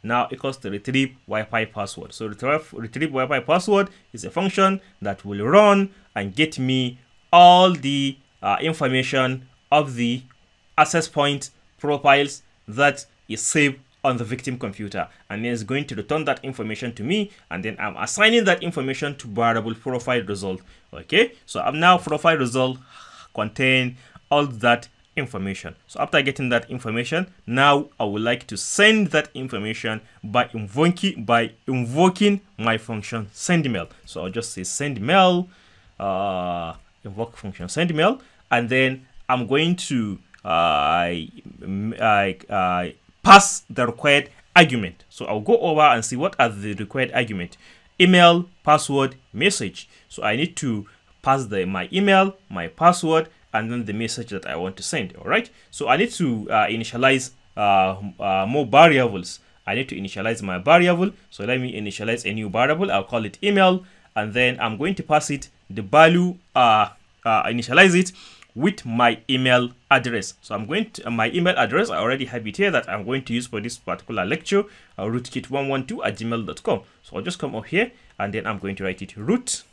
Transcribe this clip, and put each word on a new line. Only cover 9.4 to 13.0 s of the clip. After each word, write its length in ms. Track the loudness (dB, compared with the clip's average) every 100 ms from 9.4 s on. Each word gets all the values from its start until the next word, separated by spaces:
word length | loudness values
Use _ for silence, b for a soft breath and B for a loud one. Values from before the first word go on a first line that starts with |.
| -12 _ _
of 240 | 0 0 -4
the 260 | -4 -4 -10 _ _ _ _ 0
access 300 | 2 2 -2
point 420 | 0 0 -2 -8 _ _ _
profiles 640 | -4 0 4 4 2 -6 _ _ -12
that 380 | 2 2 0